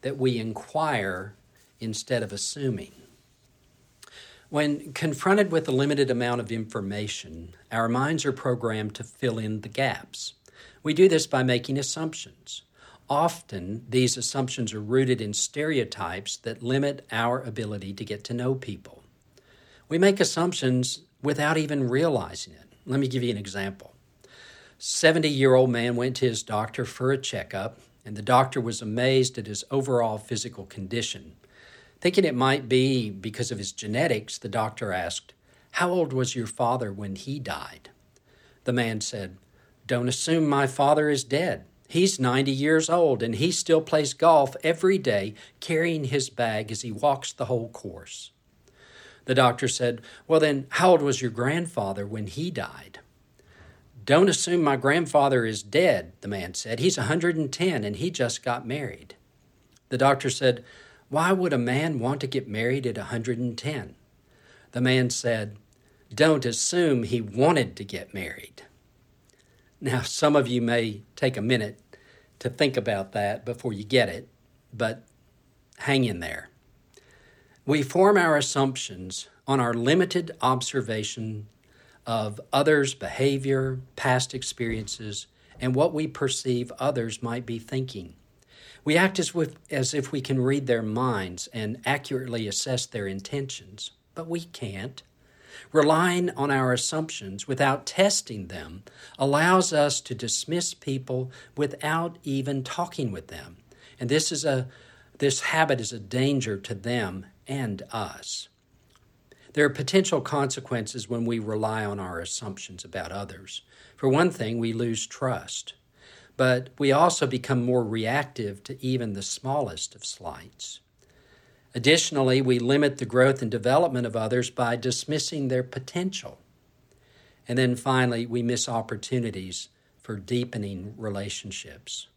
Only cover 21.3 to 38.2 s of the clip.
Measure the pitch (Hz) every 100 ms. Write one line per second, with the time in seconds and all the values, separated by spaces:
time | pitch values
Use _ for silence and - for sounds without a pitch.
21.3 | 147 147 160 151 147 127 131 165 131 -
22.3 | - - - - _ - 131 135 127 120
23.3 | 104 98 101 98 95 - _ _ _ _
24.3 | - - - - _ - - 160 165 156
25.3 | 139 135 127 127 117 120 120 123 127 127
26.3 | 110 - 107 110 - 120 - 127 135 135
27.3 | 107 - 98 104 - - _ - 104 107
28.3 | 127 131 135 117 110 110 107 127 131 127
29.3 | - 104 101 - 139 135 123 117 107 -
30.3 | 110 120 - 98 - 95 117 113 - -
31.3 | - _ _ - - - _ 175 185 180
32.3 | 127 131 139 127 131 131 131 110 98 110
33.3 | 107 120 110 98 - 107 110 165 110 110
34.3 | - 110 113 107 104 104 92 87 - _
35.3 | - _ _ _ - 175 180 156 131 127
36.3 | 127 110 - 120 123 113 98 101 95 -
37.3 | 143 113 73 - - - _ _ _